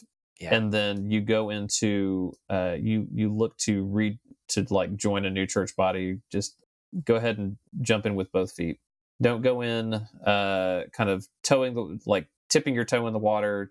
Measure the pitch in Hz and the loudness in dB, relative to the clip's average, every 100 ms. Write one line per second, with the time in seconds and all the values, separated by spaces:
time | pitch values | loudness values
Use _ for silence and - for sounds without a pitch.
0 | - _ _ - 85 113 107 104 104 101 | -20 _ _ -10 0 2 2 0 0 -2
1 | 101 107 104 110 107 104 101 - 110 101 | -2 0 2 0 0 -4 -4 0 0 2
2 | 98 95 90 - - 95 90 85 107 110 | 0 0 -4 -6 -4 -2 -2 -2 0 0
3 | 98 110 107 107 113 - - 101 95 101 | -2 -2 0 2 -2 -2 -2 0 0 0
4 | 107 107 - - - - 92 98 90 101 | 0 -2 -12 -16 -4 -2 2 2 0 -2
5 | 104 101 98 95 95 107 92 - 92 92 | 0 0 0 -2 -2 -2 -2 0 0 0
6 | 92 98 - 98 101 - _ _ _ 185 | -4 -6 -6 -4 -4 -10 _ _ _ -4
7 | 151 117 117 107 101 101 _ 170 123 107 | 0 2 0 -2 -4 -8 _ -4 0 0
8 | 107 101 95 117 113 - 85 - _ _ | 0 -2 -2 -2 -2 -4 -6 -6 _ _
9 | _ - 123 117 123 123 120 117 113 107 | _ 0 2 2 0 0 0 -2 -2 -4
10 | 110 - 104 101 98 95 92 90 - - | -6 -4 2 2 2 2 0 -2 -4 -2
11 | 104 95 - _ - 139 127 120 92 98 | 0 0 -4 _ 2 2 2 -4 -6 -4
12 | - 98 78 _ - 151 143 123 113 123 | 0 0 0 _ 0 2 2 0 2 0
13 | 117 110 107 107 104 101 98 | 0 0 2 2 2 -2 -4